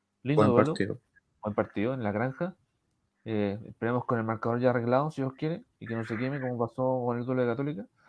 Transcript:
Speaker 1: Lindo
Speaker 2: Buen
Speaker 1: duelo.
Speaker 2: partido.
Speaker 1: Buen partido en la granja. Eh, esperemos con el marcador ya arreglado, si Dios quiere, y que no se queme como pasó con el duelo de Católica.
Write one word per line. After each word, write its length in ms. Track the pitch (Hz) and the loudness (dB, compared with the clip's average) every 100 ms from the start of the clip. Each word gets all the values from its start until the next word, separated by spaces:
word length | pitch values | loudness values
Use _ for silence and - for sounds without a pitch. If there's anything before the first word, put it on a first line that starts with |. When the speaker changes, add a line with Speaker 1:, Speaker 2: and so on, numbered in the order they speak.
| _ _ | _ _
Speaker 1:
Lindo 200 | 127 147 | 0 4
Speaker 2:
Buen 80 | 107 | 6
Speaker 1:
duelo. 160 | 120 127 | 6 4
Speaker 2:
partido. 320 | 160 95 123 _ _ _ _ | 2 -2 -4 _ _ _ _
Speaker 1:
Buen 120 | 107 | -4
partido 400 | 104 107 - 110 | 0 0 0 -2
en 80 | 131 | 0
la 120 | 107 | -2
granja. 400 | 104 123 135 175 - _ _ _ _ _ _ - | 0 -2 -2 -6 -8 _ _ _ _ _ _ -4
Eh, 340 | 110 101 104 110 | 0 0 -2 -10
esperemos 380 | - 113 123 - | -4 0 0 0
con 120 | 120 | 0
el 60 | |
marcador 380 | 110 110 117 120 | 0 -2 0 2
ya 80 | 127 | 2
arreglado, 420 | 123 117 127 151 | 2 2 2 2
si 100 | 160 | -2
Dios 120 | 135 - | -6 -4
quiere, 260 | 156 170 - - | -4 -4 -10 -14
y 60 | 110 | -8
que 100 | 113 | -6
no 100 | 113 | -4
se 100 | 113 | -4
queme 240 | 131 143 | -4 -4
como 180 | 127 120 | -4 -2
pasó 460 | 117 - 131 127 123 | -2 0 0 0 0
con 140 | 120 | -2
el 60 | 123 | 0
duelo 160 | 127 | 0
de 80 | 123 | 0
Católica. 360 | 117 139 170 240 _ | 0 -2 -4 -10 _